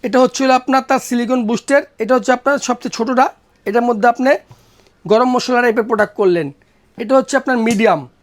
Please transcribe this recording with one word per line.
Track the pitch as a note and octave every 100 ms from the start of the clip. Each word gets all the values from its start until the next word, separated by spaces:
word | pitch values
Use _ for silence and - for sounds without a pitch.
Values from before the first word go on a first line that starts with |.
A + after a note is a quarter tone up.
| B3
এটা | A#3+
হচ্ছে | B3+ -
হলো | C4 B3+
আপনার | B3 C4 B3+
তার | C4+ -
সিলিকন | B3 A#3 B3+ G#3+
বুস্টের, | A3+ - C#4 - _
এটা | G#3+ B3+
হচ্ছে | - B3
আপনার | C4+ C#4 -
সবচেয়ে | B3 A#3 -
ছোটোটা। | A#3 B3+ C4+ - _ _ -
এটার | G#3+ A#3+
মধ্যে | A3+ A#3+
আপনি | A#3 B3+ F#4 _ - _ _ _ _
গরম | - G#3+ B3+
মশলা | B3 A#3+ B3
টাইপের | B3 A3+ A3
প্রোডাক্ট | G#3+ G#3 -
করলেন। | G3+ F3 C#3+ C#3 _ _ _ -
এটা | A3 C4
হচ্ছে | C4 C4+
আপনার | C4 B3+ A3+
মিডিয়াম | A3 A3 E3 B2+ _